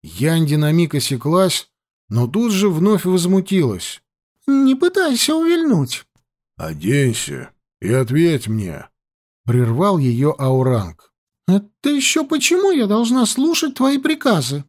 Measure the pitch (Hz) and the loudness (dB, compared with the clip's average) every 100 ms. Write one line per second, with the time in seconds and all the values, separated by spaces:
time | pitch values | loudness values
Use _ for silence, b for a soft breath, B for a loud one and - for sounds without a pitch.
0 | - - 143 165 156 151 151 165 170 143 | -18 -4 0 2 2 2 2 2 2 -2
1 | - 127 147 175 190 - - _ _ _ | -4 -4 0 2 2 -2 -8 _ _ _
2 | _ 110 120 170 240 190 202 160 196 208 | _ -2 0 0 0 2 0 2 2 2
3 | 180 185 175 190 190 196 139 92 - - | 2 0 2 0 2 0 0 -2 -10 -16
4 | _ _ _ _ - 277 269 262 359 359 | _ _ _ _ 0 2 4 2 0 0
5 | 339 240 - 320 330 339 320 196 127 - | 0 0 0 0 2 2 2 0 0 -6
6 | - _ _ _ _ - 80 76 87 139 | -14 _ _ _ _ -12 -12 -6 -2 2
7 | 135 110 - 69 - _ _ _ 95 127 | 0 -2 -8 -10 -14 _ _ _ -2 -2
8 | 120 139 170 147 107 110 95 76 - _ | 0 2 2 0 -2 -6 -6 -10 -16 _
9 | _ _ _ _ - 123 120 117 196 185 | _ _ _ _ -2 0 2 0 0 2
10 | 131 117 147 - 135 131 127 123 90 78 | 0 0 0 0 0 2 2 0 -4 -12
11 | _ _ _ _ - 196 202 _ 277 285 | _ _ _ _ 0 0 -2 _ -2 0
12 | 269 320 285 311 - 359 392 330 208 214 | 0 0 -2 -2 0 2 2 2 2 0
13 | 233 254 233 - 302 330 311 269 262 277 | 2 2 0 0 0 0 -4 -2 0 0
14 | 302 311 277 185 123 143 | -2 -2 0 0 0 -6